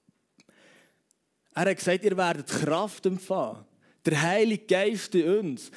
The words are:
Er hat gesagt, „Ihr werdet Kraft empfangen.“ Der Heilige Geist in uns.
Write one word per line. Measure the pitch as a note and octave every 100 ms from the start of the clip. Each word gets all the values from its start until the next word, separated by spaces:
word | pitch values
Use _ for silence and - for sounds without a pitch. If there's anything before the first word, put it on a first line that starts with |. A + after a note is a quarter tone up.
| _ _ _ _ _ _ - _ _ _ _ _ _ _ _
Er | -
hat | F3+ F#3
gesagt, | - F3+
„Ihr | G3+ F#3
werdet | F3+ D#3+ -
Kraft | - D3+ D#3+ G#3 - F#3+
empfangen.“ | F#3 - F#3+ B2 A2 - _ _ _ -
Der | D3+
Heilige | E3 G3+ A3 G#3+ -
Geist | F#3 G#3 G#3+ - F#3
in | D#3+ G3+
uns. | F#3+ B2 -